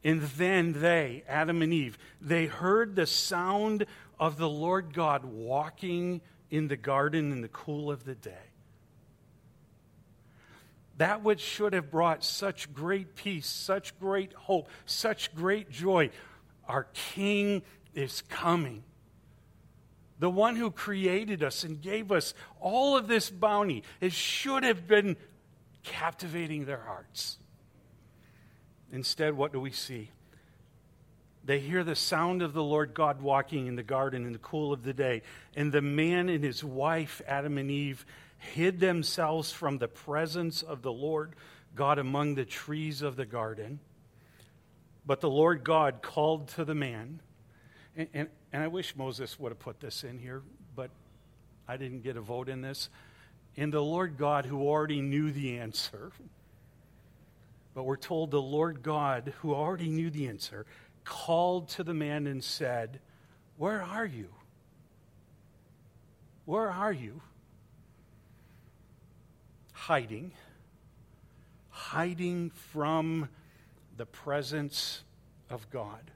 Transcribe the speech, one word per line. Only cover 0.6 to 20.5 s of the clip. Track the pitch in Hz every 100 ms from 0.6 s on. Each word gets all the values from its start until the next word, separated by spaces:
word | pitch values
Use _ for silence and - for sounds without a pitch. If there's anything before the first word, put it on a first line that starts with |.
| 170
they," | 147 170 170 139 127 -
Adam | 143 160 170
and | 160
Eve, | 165 131 - - -
"they | 143 170 160
heard | - 180 208 226 190
the | 160
sound | - - 180 180 202 214 214 202 - - -
of | 160 147
the | 165
Lord | 147 165 185 170
God | 147 160 143 127
walking | 110 113 135 151 - 185 175 175 175 - - -
in | 151 156
the | 139
garden | 139 139 147 160 147
in | 131
the | 113
cool | - - 147 147
of | 143
the | 127
day." | 123 107 90 92 - - - _ - - _ - - - - - - _ - - - - - - - - - - 143
That | 165 214
which | 214 208
should | - - 208
have | 185 143
brought | 160 170 156
such | 202 - 196 190 147
great | 139 165 196 185 -
peace, | 202 175 -
such | - - 196 - -
great | 190 196 190
hope, | - - 185 143 - -
such | - 165 - -
great | 160 180 208 196
joy, | 127 180 180 139 - - - - - -
our | 127 127
King | - - - 196 208 202 202 - - - -
is | 135 - -
coming. | - 170 170 139 110 - - - - - - - - - - - - - -
The | 170
one | 185 220